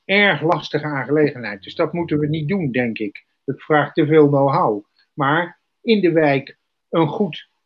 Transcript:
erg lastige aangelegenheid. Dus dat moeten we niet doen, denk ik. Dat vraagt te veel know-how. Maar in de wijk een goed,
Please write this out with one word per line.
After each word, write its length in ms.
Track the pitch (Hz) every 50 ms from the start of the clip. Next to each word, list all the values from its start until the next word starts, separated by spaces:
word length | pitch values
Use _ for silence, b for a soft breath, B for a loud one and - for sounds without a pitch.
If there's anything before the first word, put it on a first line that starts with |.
| _
erg 360 | - 190 202 208 196 160 135
lastige 440 | 143 160 165 151 - - - 151 151
aangelegenheid. 800 | 151 147 135 123 123 147 156 151 135 - 123 113 104 104 98 -
Dus 120 | - -
dat 180 | - - - -
moeten 260 | 175 170 170 160 147
we 80 | 151
niet 200 | 151 156 160 151
doen, 240 | 143 202 196 165 131
denk 260 | 113 127 123 117 107
ik. 280 | - 110 101 - - - _ _ _ _
Dat 160 | - 135 -
vraagt 340 | - - 156 147 143 147 -
te 100 | 170 156
veel 220 | 143 156 156 147
know-how. 560 | 143 143 139 139 139 143 180 175 123 107 101 - _ _ _ _ _ _
Maar 460 | - 135 139 151 170 175 175 - _ _ _ _ _
in 200 | _ 233 220 202
de 100 | 175 170
wijk 460 | 156 165 156 143 139 135 139 - - _ _ _ _ _ _ _
een 180 | - 170 160
goed, 420 | 143 - - 208 151 147 - - _ _ _ _